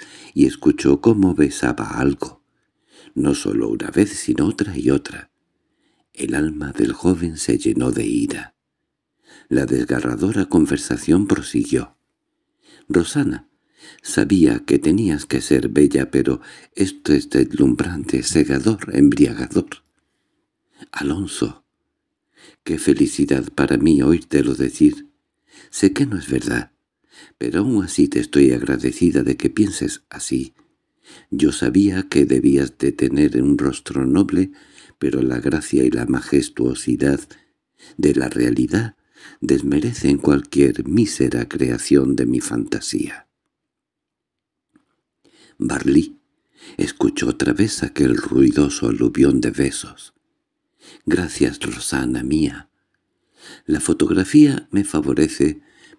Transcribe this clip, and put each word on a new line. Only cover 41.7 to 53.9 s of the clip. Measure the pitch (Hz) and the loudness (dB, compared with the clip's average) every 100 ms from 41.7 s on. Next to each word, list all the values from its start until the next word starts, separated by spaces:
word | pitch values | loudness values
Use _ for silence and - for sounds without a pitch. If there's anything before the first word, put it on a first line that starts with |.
| 58 - 69 65 65 | -2 2 2 4 0
de | 60 | 0
mi | 62 | -2
fantasía". | - 60 58 55 - - - - _ _ _ _ _ _ _ _ _ _ _ _ _ _ _ _ _ _ _ _ _ _ _ - | -2 -6 -6 -10 -8 -6 -8 -12 _ _ _ _ _ _ _ _ _ _ _ _ _ _ _ _ _ _ _ _ _ _ _ -8
Barley | - 69 67 69 - - _ _ _ _ - - | -6 -2 2 2 2 -4 _ _ _ _ -12 -6
escuchó | - - 160 - - | -6 0 -2 0 -4
otra | - - | -2 -2
vez | - 113 - | 0 -2 -2
aquel | - - 65 57 | -4 0 0 0
ruidoso | - 65 65 64 71 - 58 | 0 2 4 4 0 0 -2
aluvión | 57 60 - - 67 | 0 0 2 2 2
de | 60 | 0
besos. | - 67 - - - - _ _ _ _ _ _ _ - - - | -2 -2 -4 -12 -18 -20 _ _ _ _ _ _ _ -20 -12 -2
Gracias, | 87 87 - 67 - | -2 -2 -2 -4 -4
Rosana | - - - 67 62 64 | -10 -8 -4 -4 -2 -4
mía. | 64 78 76 - - _ _ _ _ _ _ _ - - - | -2 -2 -2 -4 -16 _ _ _ _ _ _ _ -20 -14 -6
La | 76 | -2
fotografía | - | 0